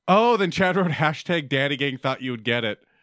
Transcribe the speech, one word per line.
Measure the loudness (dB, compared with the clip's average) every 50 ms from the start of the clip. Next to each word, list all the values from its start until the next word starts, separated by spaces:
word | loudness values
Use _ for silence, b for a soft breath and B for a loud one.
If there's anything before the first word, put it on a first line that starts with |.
| _ 2
Oh, | 2 4 4 4 2 2
then | 0 -2
Chad | 0 0 0 2 2
wrote, | 2 0 0
"Hashtag | 0 0 0 0 0 -2 -4 -4 -2 -2 -2 -2
daddy | -2 0 0 0 -2 -2
gang | -2 -4 -4 -4
thought | -4 -4 -4 -4
you | -6 -6
would | -8 -4 -2
get | -2 0 0 0
it." | -2 -4 -6 _ _ _ _